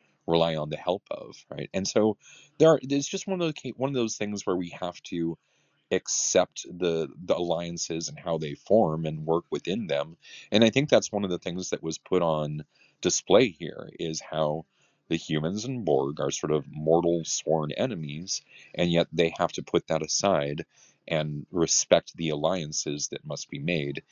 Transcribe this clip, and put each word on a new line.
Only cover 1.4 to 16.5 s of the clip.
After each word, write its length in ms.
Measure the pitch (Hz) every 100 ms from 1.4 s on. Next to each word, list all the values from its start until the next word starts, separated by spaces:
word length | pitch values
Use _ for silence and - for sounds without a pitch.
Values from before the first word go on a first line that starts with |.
| -
right? 200 | 71 69
And 140 | 95 98
so 300 | 113 107 104 _ - _ _
there 120 | 160
are, 100 | 151
it's 260 | 135 143 143
just 200 | 196 -
one 140 | 185
of 40 | 165
those 80 |
ca-, 200 | 147 131 -
one 120 | 135
of 60 | 135
those 220 | 113 -
things 280 | 104 104 104
where 100 | 90
we 140 | 87 -
have 200 | 90 -
to 340 | - 87 82 82 _ _ _ _ _
accept 760 | 95 - - - 110 92 - -
the, 400 | 87 87 82 76 - 90
the 100 | 85
alliances 720 | 87 85 87 85 - 82 71
and 100 | 73
how 200 | 85 82
they 180 | 78 73
form 500 | - 107 90 80 80
and 200 | 78 78
work 200 | 82 -
within 360 | - - 107 92
them. 300 | 71 76 85 - - -
And 120 | 104
I 60 | 113
think 200 | 135 147
that's 220 | 117 -
one 120 | 101
of 60 | 98
the 100 | 87
things 300 | 92 87 90
that 140 | -
was 140 | 80 80
put 240 | - 92
on 420 | 85 78 76 76 76 _ _ _
display 480 | 90 - - 110 127
here, 400 | 82 82 - - -
is 220 | 82 80
how 440 | - 78 76 78 - _ _ _ _
the 80 | 82
humans 480 | - 76 78 104 120
and 180 | 127
Borg 380 | 90 69 69 76
are 100 | 71
sort 200 | - 80